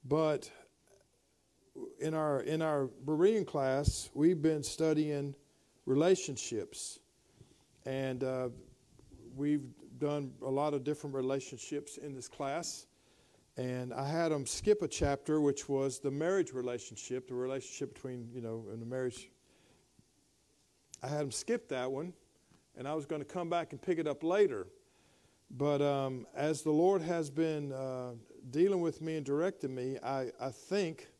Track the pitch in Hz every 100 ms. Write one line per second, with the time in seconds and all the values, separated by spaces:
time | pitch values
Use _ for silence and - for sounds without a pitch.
0 | 127 151 156 147 - - - _ _ -
1 | _ _ _ _ _ _ _ - - -
2 | 156 160 151 139 117 160 160 147 131 -
3 | 131 151 185 226 - 151 135 135 147 -
4 | - - 160 175 156 156 - - 160 156
5 | 151 143 143 139 _ _ _ _ - 135
6 | 170 185 - 127 - 113 90 - - -
7 | _ _ _ _ - - _ _ - 135
8 | 131 127 131 131 127 117 - - _ -
9 | - - - 131 147 147 127 - - 127
10 | 147 147 139 - 135 135 151 147 127 147
11 | 147 135 131 135 131 120 - 147 - -
12 | 147 135 - - 139 151 170 - - _
13 | _ _ _ _ _ - 127 127 123 123
14 | 139 165 165 151 127 - 208 208 147 -
15 | 147 139 - 156 143 139 - 135 135 127
16 | 143 139 160 190 170 127 123 120 - 113
17 | - 127 123 123 127 135 - - 135 -
18 | 131 123 117 120 117 113 107 113 117 127
19 | 127 - - _ _ _ _ _ _ _
20 | _ _ _ _ _ _ _ _ _ -
21 | 131 147 143 - - 233 - 131 127 135
22 | 175 - _ _ _ - _ - 131 156
23 | 143 156 143 180 170 170 160 131 - 165
24 | 151 139 160 196 202 110 90 - _ _
25 | _ _ _ _ _ 123 143 143 143 139
26 | 135 127 113 - 147 156 156 151 180 196
27 | 160 170 151 139 165 156 143 131 135 127
28 | 123 117 - - 123 139 190 190 170 -
29 | 160 160 135 143 180 190 139 127 127 131
30 | 120 135 127 - 131 120 - 196 175 160
31 | -